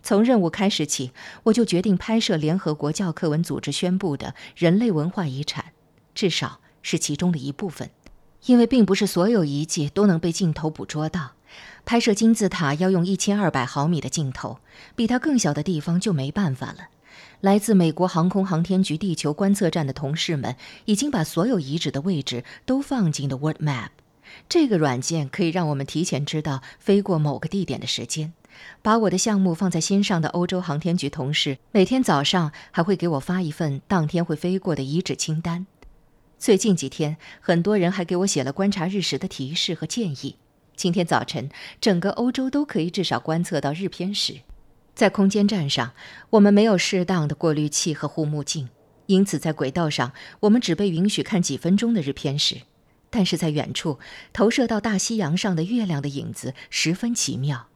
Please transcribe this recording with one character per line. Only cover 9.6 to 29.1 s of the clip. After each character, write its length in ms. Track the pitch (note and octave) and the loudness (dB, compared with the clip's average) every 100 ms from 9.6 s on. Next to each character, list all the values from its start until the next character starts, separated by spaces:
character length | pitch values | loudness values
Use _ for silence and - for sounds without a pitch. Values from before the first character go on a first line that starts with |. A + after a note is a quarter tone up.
迹 240 | D#3+ - C#3+ | -2 -2 -2
都 160 | - G#3 | 2 4
能 100 | E3 | 4
被 140 | E3+ | 0
镜 200 | D#3+ F3+ | 0 -2
头 160 | D3 D#3 | 0 -4
捕 160 | D#3 | -6
捉 240 | - D#3 D#3 | -10 -6 -4
到。 260 | F3+ C3 _ _ - - - | -6 -8 _ _ -20 -20 -18
拍 160 | - A#3+ | 0 2
摄 120 | A#3 | 2
金 220 | G3+ A3+ | 4 4
字 140 | A3+ F#3+ | 4 2
塔 260 | - D3 | 2 0
要 160 | D3 F#3 | 2 2
用 160 | F#3 F3 | 2 2
一 100 | F#3+ | 0
千 220 | - G3+ | 0 2
二 100 | F3+ | 2
百 160 | C3+ | 0
毫 220 | B2 C#3+ D3+ | -2 0 0
米 140 | E3 | 0
的 80 | C3 | -2
镜 240 | - C#3 | -4 -4
头， 260 | - - A#2 _ - - - | -6 -10 -12 _ -20 -12 -2
比 100 | A3+ | 0
它 100 | B3 | 0
更 180 | D#4 C4 | 2 2
小 160 | E3+ | 2
的 80 | D3 | 0
地 180 | D3+ D#3+ | -2 -2
方 200 | D#3+ E3+ | 0 0
就 120 | G#3+ | 2
没 200 | D#3 C3+ | 0 -2
办 200 | - F3+ | -2 -2
法 140 | B2+ B2+ | -2 -8
了。 160 | - - _ _ - - _ | -12 -18 _ _ -20 -20 _
来 180 | G3 G#3 | 2 4
自 140 | G#3 | 6
美 200 | G3 E3 | 4 4
国 160 | D#3 F3+ | 2 0
航 200 | F3 F3+ | 2 2
空 160 | G3 | 2
航 180 | F#3+ D#3+ | 0 0
天 200 | E3+ F#3 | 0 0
局 140 | F#3+ D#3 | 0 -2
地 160 | G3+ | -2
球 180 | D#3 C#3+ | -2 -2
观 220 | D3 G3 | 0 0
测 160 | G3 E3+ | 2 2
站 160 | E3+ C#3 | 0 -4
的 60 | |
同 220 | C3 C#3+ | -4 -4
事 220 | D#3+ - D3+ | -4 -2 -2
们 200 | A2+ B2 - - - | -4 -8 -14 -10 -2
已 100 | G#3 | 0
经 120 | D4 | 0
把 120 | C#4 | -2
所 240 | D#3 - G#3+ | -2 0 0
有 140 | G#3+ | 0
遗 180 | C3+ D#3+ | -2 -4
址 120 | D3+ | -4
的 100 | C3+ | -4
位 200 | E3+ E3 | -2 -2
置 220 | - A#2+ - - - | -4 -8 -10 -12 -2
都 160 | C4 | -2
放 300 | C#4 C4 F3 | 0 0 0
进 160 | D3 C#3 | 0 -4
了 80 | C3 | -2
World 260 | D#3 - | -4 -2
Map。 280 | D3+ C3 A2 _ _ _ - - _ | -4 -4 -8 _ _ _ -20 -20 _
这 200 | F4 C#4+ | 2 4
个 100 | F#3 | 2
软 220 | D3+ B2 | 2 0
件 280 | - E3 C3+ | -2 -4 -4
可 140 | - | -2
以 60 | E3+ | 0
让 200 | F3+ D#3+ | 0 0
我 60 | |
们 100 | C#3 | -2
提 200 | C#3 D3+ | -4 -2
前 200 | F3+ - | -2 -2
知 180 | C#3+ D#3 | -2 -4
道 200 | D3+ C3+ - - | -4 -6 -8 -6
飞 220 | - G3+ | 2 2
过 180 | G3+ E3 | 4 0
某 200 | D3+ B2+ | 0 -2
个 100 | D#3+ | -4
地 160 | G3 | -4
点 160 | E3+ B2+ | -4 -6
的 60 | B2+ | -6
时 180 | - | -6
间， 280 | A#2 D#3 D#3 - _ - - - | -6 -6 -8 -12 _ -20 -20 -4
把 160 | G#3+ A3+ | 2 2
我 120 | G#3 | 2